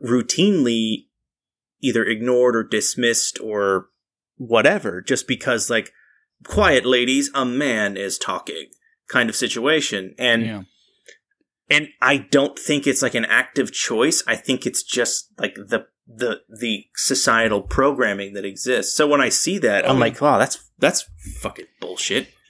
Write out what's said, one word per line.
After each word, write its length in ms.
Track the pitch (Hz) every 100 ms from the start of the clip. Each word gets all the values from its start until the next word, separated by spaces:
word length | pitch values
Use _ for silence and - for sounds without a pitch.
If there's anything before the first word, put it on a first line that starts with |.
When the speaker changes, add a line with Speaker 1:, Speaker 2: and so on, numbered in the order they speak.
Speaker 1:
routinely 1040 | 120 123 117 - 196 190 123 113 110 110 - _ _ _ _ _ _ _
either 220 | 135 113
ignored 520 | 107 110 120 123 123 113
or 60 |
dismissed 760 | 104 110 - - 120 117 - -
or 460 | 110 104 101 95 - _ _ _ _ _
whatever, 640 | 117 117 131 202 104 90
just 240 | - 131 -
because, 400 | 123 - 117 -
like, 240 | 113 107 - _ _ _ _
"Quiet, 420 | - 208 196 135 120
ladies, 440 | 127 123 135 139
a 100 | 139
man 520 | 127 123 147 110 104 98
is 180 | 98 -
talking," 500 | - 90 - 80 73 - _ _ -
kind 180 | 127 117
of 80 | -
situation. 800 | 120 120 131 156 143 101 95 -
And, 280 | 123 117 117
Speaker 2:
Yeah. 160 | 107 92 _ _ _ - _ _ _ _ _ _
Speaker 1:
and 200 | 147 151 _
I 180 | 127 143
don't 400 | - 143 143 -
think 280 | - 147 143
it's, 160 | 131
like, 120 | 131
an 100 | 123 113
active 460 | 113 127 - 120
choice. 500 | - - 113 139 160 -
I 100 | 117
think 300 | - 127 -
it's 160 | -
just, 480 | - 123 120 - - -
like, 160 | 101 -
the, 300 | 101 110 - _ _
the, 340 | 113 120 107 _ 107
the 240 | 117 104 - -
societal 640 | - 131 - 113 113 101
programming 720 | - - 139 135 110 98 98
that 100 | 101
exists. 500 | 101 95 123 120 98 -
So 100 | 151
when 140 | 147
I 80 | 135
see 280 | - - 196
that, 260 | 117 101
I'm 80 | 135
Speaker 2:
Oh, 20 |
yeah. 60 | 131
Speaker 1:
like, 200 | 117 117
"Wow, 180 | 147 117
that's, 200 | 135 - - _
that's 260 | 151 - - - - -
fucking 260 | - - - _
bullshit." 480 | 87 90 - 104 - _ _